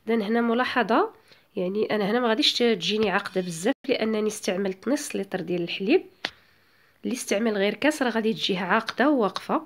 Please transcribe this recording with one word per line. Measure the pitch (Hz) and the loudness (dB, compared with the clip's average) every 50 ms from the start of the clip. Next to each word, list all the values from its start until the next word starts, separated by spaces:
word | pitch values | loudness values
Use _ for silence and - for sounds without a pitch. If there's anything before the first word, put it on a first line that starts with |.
| _ | _
اذا | 220 233 | -2 0
هنا | 226 196 208 226 233 | 0 0 0 0 0
ملاحظه، | 233 233 226 247 247 247 - 254 220 180 226 302 415 440 - - _ _ - _ _ _ _ | 2 2 2 0 0 0 0 0 2 4 4 2 2 0 -4 -12 _ _ -20 _ _ _ _
يعني | 202 180 180 196 214 220 - - | -4 -4 -2 -2 -2 0 0 0
انا | 214 202 190 | 0 0 0
هنا | 226 254 | 0 2
ما | 254 226 | 2 2
غاديش | 220 247 294 - - - | 2 2 2 0 2 2
تجيني | 240 233 220 175 165 180 208 214 220 196 | 2 2 2 0 -2 -2 0 0 0 2
عاقده | 180 202 - - - 185 | 0 0 -2 -2 -4 -4
بزاف، | 180 180 165 160 175 247 277 - - - | -4 -4 -6 -2 -2 -2 -2 -2 -2 -2
لانني | 240 - 226 220 214 214 214 | -2 0 0 0 0 0 -2
استعملت | 214 208 - - 214 185 185 202 190 190 - - 220 | -2 -4 -4 -4 -2 -2 0 -2 -4 -4 -4 -2 -2
نص | 285 285 - - - | -2 -2 -2 -6 -6
لتر | 202 196 - - 180 | -6 -6 -4 -6 -6
ديال | 165 170 180 175 | -4 -4 -4 -4
الحليب. | 170 170 - - 196 214 320 381 - - - _ - - - - _ _ _ _ _ _ _ _ _ _ _ _ - | -4 -4 -6 -4 2 2 2 2 2 -2 -8 _ -8 -8 -8 -14 _ _ _ _ _ _ _ _ _ _ _ _ -6
اللي | 208 233 | -6 -6
استعمل | - - - 214 202 233 226 208 | -4 -2 -2 0 0 2 0 2
غير | 196 196 208 214 | 2 2 0 0
كاس | - - 302 302 - | 2 0 0 2 2
راه | 269 240 | 0 0
غادي | 233 226 208 220 208 | 0 0 0 0 0
تجيه | 156 - - 196 180 | 0 -2 -2 -2 -2
عاقده | 185 175 202 220 214 - - - 240 302 | 2 2 2 2 2 0 0 2 4 4
وواقفه، | 302 254 208 180 - - - - 220 320 320 | 4 4 2 0 0 -4 -4 -2 -4 -4 -4